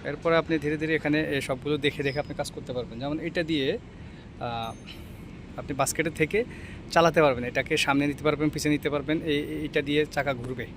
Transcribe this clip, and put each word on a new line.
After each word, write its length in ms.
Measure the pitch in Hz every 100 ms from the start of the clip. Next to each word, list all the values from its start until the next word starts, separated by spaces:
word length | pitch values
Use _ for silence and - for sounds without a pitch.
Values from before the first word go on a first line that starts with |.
এরপরে 320 | 143 143 165 165
আপনি 220 | 156 160
ধীরে 180 | 147 156
ধীরে 180 | 156
এখানে 260 | 156 151 151
এই 200 | 151 143
সবগুলো 360 | 131 131 147 151
দেখে 260 | 143 151
দেখে 160 | 139 139
আপনি 160 | 143
কাজ 160 | 147 143
করতে 220 | - -
পারবেন। 280 | 123 117 117
যেমন 200 | 139 156
এটা 220 | 165 175
দিয়ে, 360 | 160 156 135 214 - - - - - -
আহ, 340 | 120 117 113 110 - - - - - - - -
আপনি 180 | 123
বাস্কেটে 360 | 139 135 - 165
থেকে 340 | - 156 202 247 - - - -
চালাতে 320 | 170 165 165
পারবেন, 220 | 151 123
এটাকে 320 | 123 131 131 151
সামনে 300 | - 139 143
নিতে 180 | 135
পারবেন, 240 | 147 143 151
পিছনে 240 | 147 147
নিতে 180 | 147 147
পারবেন। 300 | 143 139 156
এই, 140 | 156 147
এইটা 440 | - 156 151 151
দিয়ে 240 | 143 147 151
চাকা 280 | - 139
ঘুরবে 320 | 123 120 123 110